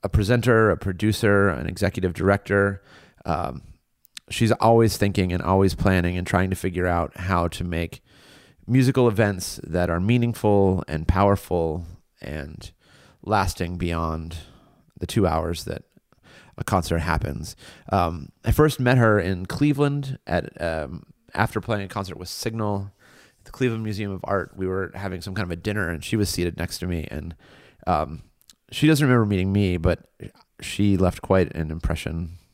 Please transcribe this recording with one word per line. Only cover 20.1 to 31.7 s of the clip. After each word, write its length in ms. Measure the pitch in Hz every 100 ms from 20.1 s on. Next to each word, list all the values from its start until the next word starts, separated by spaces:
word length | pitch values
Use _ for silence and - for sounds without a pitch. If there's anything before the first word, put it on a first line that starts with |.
| 127 -
at, 360 | 87 - -
um, 400 | 82 80 69 80 - - _
after 260 | - 113 113
playing 220 | 98 107
a 60 | 98
concert 280 | - 95 -
with 140 | 90
Signal 600 | - 120 113 107 101 98 _ _ - _ _
at 60 |
the 80 | -
Cleveland 320 | - 127 113
Museum 260 | 110 101 101
of 120 | 95
Art. 300 | - 98 - -
We 100 | 92
were 240 | 92 92 -
having 240 | 98 92
some 120 | 90
kind 120 | 92
of 80 | 90
a 40 | 85
dinner, 320 | 107 104 87
and 140 | 82
she 140 | - 110
was 120 | 101
seated 280 | - 87 -
next 220 | 85 -
to 60 | 92
me. 180 | 85 -
And, 240 | 69 85 85 - - - _ -
um, 360 | 80 73 78 - _ _ - _
she 160 | - 151
doesn't 180 | 156 143
remember 180 | 123
meeting 280 | 107 98 95
me, 240 | 101 98 87
but 340 | 87 82 _ _ - _ _ _
she 360 | - - 104 95
left 260 | 90 -
quite 320 | - 95 87
an 160 | - 78